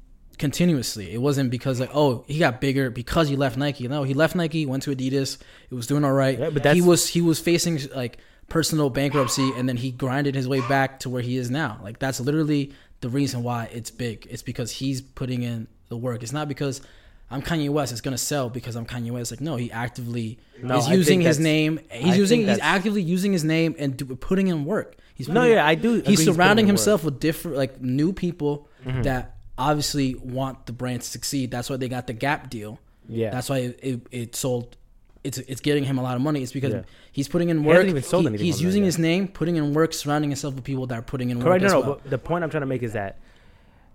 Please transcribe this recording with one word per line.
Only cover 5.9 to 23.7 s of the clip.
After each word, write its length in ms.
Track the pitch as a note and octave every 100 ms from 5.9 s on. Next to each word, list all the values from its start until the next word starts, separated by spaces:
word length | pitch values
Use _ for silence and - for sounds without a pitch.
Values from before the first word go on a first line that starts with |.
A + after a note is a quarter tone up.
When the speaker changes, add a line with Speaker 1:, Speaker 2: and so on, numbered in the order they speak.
| D3
Speaker 1:
all 100 | C#3+
right. 240 | C3+ C3+ B2
Speaker 2:
Yeah, 60 | D#3+
but 140 | D3+ C#3
Speaker 1:
He 140 | E3
Speaker 2:
that's 20 |
Speaker 1:
was, 260 | F3 E3 -
he 120 | F3
was 180 | E3+ D#3
facing, 400 | - E3+ F3 D#3+ C3+ C3+
like, 220 | A#2+ - - _ -
personal 400 | E3 D3+ D#3 C#3+
bankruptcy, 600 | B2+ C#3 C#3+ B2 - C3+ B2+
and 120 | B2+
then 100 | A#2+
he 140 | C3
grinded 440 | B2 C3 C3+ C#3+ C3+
his 120 | B2+
way 140 | C3+ B2
back 320 | C#3 C3+ -
to 80 | C3
where 120 | B2
he 160 | A#2+ B2+
is 140 | B2
now. 280 | C3+ D3 G#2+
Like, 160 | G2 A#2+
that's 200 | C3+ C3
literally 520 | B2+ D3+ D3+ D3 C#3 - - -
the 80 | B2+
reason 340 | C3+ C#3 B2
why 260 | A#2+ A#2+ A2+
it's 180 | A#2+ A#2
big. 340 | - B2 G#2+ -
It's 120 | A#2+
because 300 | - A#2+ A#2
he's 300 | - C3+ C3
putting 420 | B2+ - B2+ B2
in 240 | A#2+ A#2 A2+ _ -
the 80 | A#2
work. 260 | B2+ A#2
It's 100 | A#2
not 140 | D3 D3+
because 340 | C#3 C#3+ B2 - - - - -
I'm 120 | C3
Kanye 280 | - E3 C#3+
West, 220 | D3 C3
it's 100 | A#2
gonna 160 | C#3 B2+
sell 320 | - D3 B2
because 260 | A#2+ A#2+ A#2
I'm 100 | A#2
Kanye 260 | A#2+ A#2
West. 200 | B2 A#2
Like, 100 | A#2+
no, 140 | D3+ D3
he 140 | A#2+
actively 640 | A2+ B2 - A#2+ A#2+ A2 A2+ _ -
Speaker 2:
No, 160 | B2 B2+
Speaker 1:
is 80 | B2
Speaker 2:
I 20 |
think 80 | F#3
Speaker 1:
using 240 | E3 F#3
his 160 | E3 D3+
Speaker 2:
that's, 60 |
Speaker 1:
name. 360 | D#3+ D#3 D#3 D#3+ -
He's 220 | A#2+ D#3+
Speaker 2:
I 20 | F#3
Speaker 1:
using, 220 | G3 A#3+
Speaker 2:
think 100 | G3+
Speaker 1:
he's 80 | -
Speaker 2:
that's 40 | D3+
Speaker 1:
actively 340 | F#3+ G3 G#3
using 300 | E3 F3+ G3+
his 120 | F#3+
name 320 | D#3 D#3+ E3